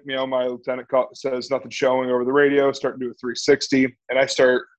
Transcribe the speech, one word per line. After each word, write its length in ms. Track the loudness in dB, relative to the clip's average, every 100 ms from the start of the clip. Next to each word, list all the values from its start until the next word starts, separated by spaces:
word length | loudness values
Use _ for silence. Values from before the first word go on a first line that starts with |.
| -6
you 100 | -6
know, 100 | -2
my 220 | -2 -2
lieutenant 400 | -6 -8 -8 -2
call, 260 | 0 0
says, 360 | -4 -6 -6 -4
"Nothing 180 | -6 -6
showing," 400 | -2 0 0 0
over 140 | 0
the 80 | 2
radio, 400 | 4 4 4 2
start 260 | 0 -6 -6
to 80 | -10
do 60 |
a 20 | -8
three 200 | -10 -6
sixty, 580 | 2 2 2 0 0 _ -4
and 80 | 0
I 80 | 0
start, 420 | 4 4 2 -2